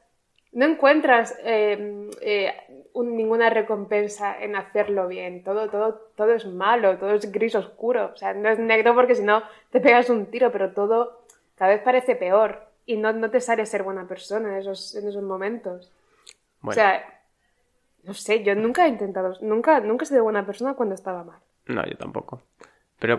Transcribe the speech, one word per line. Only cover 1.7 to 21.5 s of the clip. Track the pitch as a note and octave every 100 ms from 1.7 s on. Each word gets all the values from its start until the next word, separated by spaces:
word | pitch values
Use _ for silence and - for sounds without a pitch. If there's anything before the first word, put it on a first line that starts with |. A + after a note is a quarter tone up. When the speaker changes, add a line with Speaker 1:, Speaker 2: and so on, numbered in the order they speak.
| G#3 G#3 G3+ G#3 -
Speaker 1:
eh, | G#3+ G#3 F#3+ - - C3+ -
un, | B3+ A#3+ A3+
ninguna | A3 A3+ A3+
recompensa | A3 G#3+ G#3 G3 G#3 G#3 G#3 G3+ G3+
en | G#3 G3+
hacerlo | F#3+ G#3 G3+ G3+ F3+
bien. | F#3 F3+ F3+
Todo, | F#3 G#3 G#3+
todo, | G#3 A3 G#3+ - -
todo | G#3+
es | A3+ G3+
malo, | F3+ G3 A#3+ G3 F#3
todo | G3
es | G#3 G#3
gris | G3 A3+
oscuro. | A3 F#3+ - A3+ A#3+ F#3+
O | -
sea, | G3
no | G3 G#3+
es | A3
negro | A3+ A3 A3
porque | A#3+ B3
si | A3
no | G3+ G#3+ A3 - _
te | B3+
pegas | B3 A#3+ B3
un | A3+ G3
tiro, | A#3+ B3
pero | A#3+ F#3+
todo | G3+ G3+ A3+ A#3 - _ _ _
cada | _ F#3+
vez | G#3
parece | B3 B3+ B3+ A#3
peor. | F3+ G3+ G#3+ - - _ -
Y | G#3+
no, | A3
no | A3 A3
te | A#3+
sale | A#3+ A3+ G#3+
ser | G3+
buena | F#3+ F#3+ F3+
persona | F#3 - G#3+ G#3+
en | G3
esos, | G3 F#3+ - G#3+
en | G#3
esos | G3+
momentos. | G3 F#3+ G3 A#3 F#3+ F3+ - _ _ _ - _ _ _
Speaker 2:
Bueno. | -
Speaker 1:
O |
sea, | - G3+ F#3+ - _ _ _ _ _ _ _ _ _
no | F#3
sé, | G3 - A3
yo | G3+
nunca | G3+ A3+ C4 E4
he |
intentado, | A3 G3 F#3+ F#3 F#3
nunca, | G#3+ A3 C#4 D4
nunca | G#3 B3
he | D4
sido | C4+
buena | A3 G#3 G3
persona | G3 C4
cuando | C4+ G#3+
estaba | F#3+ F#3+ F3+
mal. | E3+ - _